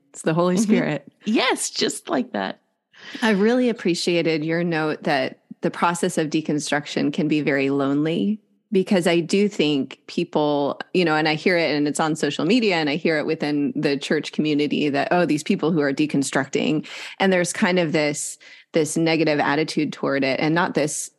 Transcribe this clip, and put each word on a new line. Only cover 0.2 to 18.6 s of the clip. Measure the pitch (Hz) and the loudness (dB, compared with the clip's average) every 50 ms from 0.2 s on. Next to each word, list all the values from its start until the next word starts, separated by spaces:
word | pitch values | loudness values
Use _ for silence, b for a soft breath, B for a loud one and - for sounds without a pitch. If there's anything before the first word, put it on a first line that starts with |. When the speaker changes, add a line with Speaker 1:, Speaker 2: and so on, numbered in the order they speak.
| - | -2
Speaker 1:
the | - 156 | 0 0
Holy | 170 175 180 180 | 2 2 2 2
Speaker 2:
Mm-hmm. | 180 226 | 2 2
Speaker 1:
Spirit. | 202 214 180 - 151 151 139 - - - _ - | 4 2 2 2 0 -2 -4 -6 -12 -20 _ -4
Speaker 2:
Yes, | 214 214 311 466 508 392 - - - | -2 0 2 2 2 0 0 -2 -6
just | - - - - - - - - | -4 -2 -2 -2 -4 -6 -6 -4
like | - 269 240 254 - | -2 -2 -2 -2 -4
that. | - 95 - - - _ _ _ _ _ _ B B B B B B | -4 -4 -4 -6 -10 _ _ _ _ _ _ B B B B B B
Speaker 1:
I | - 220 | 0 2
really | 214 185 202 220 240 254 254 240 | 2 4 4 4 4 2 2 0
appreciated | 220 - - 190 170 180 - 185 175 170 160 160 160 156 151 | 0 0 0 -2 0 0 0 0 0 2 2 2 0 0 0
your | 160 160 170 175 | -2 -2 0 0
note | 175 165 156 156 156 147 - - | 0 0 0 0 -2 -2 -2 -2
that | 175 151 135 131 - - - _ _ - - | 0 0 0 0 -2 -6 -10 _ _ -12 -6
the | - 170 | -6 -4
process | - - - 175 175 - - 185 - | -2 -2 -2 -2 0 0 -2 -2 0
of | - 160 143 | -2 -2 0
deconstruction | - 160 156 - 156 147 143 - - 147 151 - - 147 143 143 143 | -2 -2 -2 -2 -2 -2 -2 -2 -2 -2 -2 -4 -4 -2 -2 0 0
can | - 160 151 | 0 0 0
be | 160 151 143 | 0 0 0
very | 151 139 139 135 139 | 0 0 0 0 0
lonely, | 139 139 139 135 143 147 151 156 165 - 202 202 214 214 - _ _ _ _ _ - | 0 0 0 0 0 0 0 0 0 0 0 -2 -2 -4 -6 _ _ _ _ _ 0
because | 190 185 - 220 185 165 | 0 2 2 2 2 4
I | 185 170 170 | 4 2 2
do | 165 - - 196 208 202 | 2 2 2 2 2 2
think | 202 - 165 151 151 139 127 131 - - _ | 2 0 0 2 2 0 -2 -4 -8 -14 _
people, | - - - 175 - - 160 151 147 147 143 143 139 - - - - - | -8 -4 -4 -4 -2 0 0 0 2 2 0 0 -2 -4 -6 -8 -4 0
you | 185 180 | 0 2
know, | 165 156 | 2 2
and | 156 160 160 | 2 2 2
I | 156 | 0
hear | 156 - 208 180 170 | 0 0 2 2 2
it | 165 135 147 | 2 2 0
and | 147 147 | 0 0
it's | 147 - - | 0 0 0
on | 165 156 151 | 0 0 0
social | - - 147 147 - 143 | 0 -2 -2 -2 -2 0
media | 160 226 254 226 208 180 | 2 2 2 2 2 0
and | 165 156 147 | 0 0 0
I | 139 | -2
hear | 151 - - 160 151 | 0 0 0 0 0
it | 139 | 0
within | - 156 156 156 147 147 147 143 139 - | -2 -2 -2 -2 -2 0 0 -2 -2 -2
the | - 151 151 143 135 | -2 0 0 0 -2
church | - - 160 151 147 - - | -2 -2 -2 -2 -2 -4 -4
community | - 156 151 151 143 147 143 - 151 143 151 | -2 -2 0 0 0 0 0 0 0 0 0
that, | 135 139 - - | 0 0 0 2
"Oh, | - 180 175 | 2 2 2
these | 143 147 156 - | 2 0 0 0
people | - 202 165 - 151 185 | 0 -2 0 0 0 2
who | 156 143 | 2 2
are | 139 143 | 0 0
deconstructing," | 135 151 151 - 143 135 - - 147 135 - - - - 143 156 151 B B B B B B B B | 0 0 0 0 0 -2 0 -2 -2 -2 -2 -2 -2 0 0 0 -2 B B B B B B B B
and | 190 196 185 | 2 2 4
there's | 180 175 170 - | 2 2 0 -2
kind | - 214 185 180 180 | 0 0 2 2 2
of | 175 156 156 | 2 2 2
this, | 160 151 147 147 - - - - B B B B B | 0 0 0 -2 -4 -6 -10 -12 B B B B B